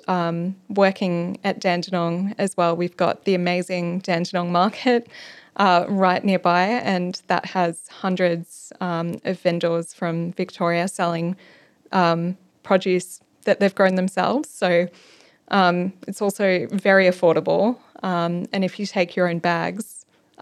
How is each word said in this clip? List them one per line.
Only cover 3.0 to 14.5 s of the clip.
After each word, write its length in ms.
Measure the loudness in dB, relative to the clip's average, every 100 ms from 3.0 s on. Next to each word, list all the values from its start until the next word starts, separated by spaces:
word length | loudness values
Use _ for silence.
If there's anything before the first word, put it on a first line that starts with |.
| -2 0
the 100 | 0
amazing 680 | 0 2 0 -2 -4 -4 -4
Dandenong 520 | -2 -2 -2 -2 0
Market, 560 | 2 2 0 0 0 -2 -18 -20 -20 -10 0
uh, 300 | 4 4 2
right 340 | 2 2 2
nearby, 400 | 2 2 2 2
and 560 | 2 0 0 -2 -2 -6 -2
that 180 | -4 -2
has 420 | -2 -2 -2 -12
hundreds, 840 | -8 -4 0 0 0 -6 -16 -18 -8
um, 360 | -4 -4 -4 -6
of 160 | -6 -2
vendors 540 | 0 0 0 -2 -4
from 380 | -6 -4 -4 -4
Victoria 540 | -6 -8 -4 -2 0 -2
selling, 480 | -2 -2 -2 -4 -6 -12 -20 _ _ _
um, 440 | 2 2 2 -2 -6 _ _
produce 580 | 0 0 2 -2 -2 -16 _ _
that 140 | -2 2
they've 160 | 2
grown 200 | 2 2
themselves. 540 | 2 -2 0 0 -2 -4